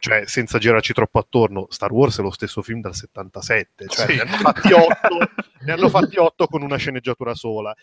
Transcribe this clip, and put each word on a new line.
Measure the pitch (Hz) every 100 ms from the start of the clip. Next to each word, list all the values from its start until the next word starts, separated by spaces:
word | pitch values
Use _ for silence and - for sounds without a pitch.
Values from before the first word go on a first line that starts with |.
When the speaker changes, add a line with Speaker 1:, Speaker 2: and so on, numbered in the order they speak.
Speaker 1:
cioè, | - 107 101
senza | 131 113 113
girarci | 113 110 -
troppo | 117 107 113
attorno, | - 123 110 98 98
Star | - 101
Wars | 110 139 110
è |
lo | 98
stesso | - 104 107
film | 107 113
dal | 98 90
settantasette, | - 101 95 95 - 110 - _ 95
cioè, | - 113
Speaker 2:
Sì. | 131
Speaker 1:
ne |
hanno | 123 208
fatti | 151 - 196
otto, | 175 165 - 220 170
Speaker 2:
<laughs> | 165 - - _
Speaker 1:
ne | 139
hanno | 165 190
fatti | 190 165 185
otto | 165 - 165
con | 156
una | 143 135
sceneggiatura | 147 127 127 120 120 113
sola | 117 107 104 110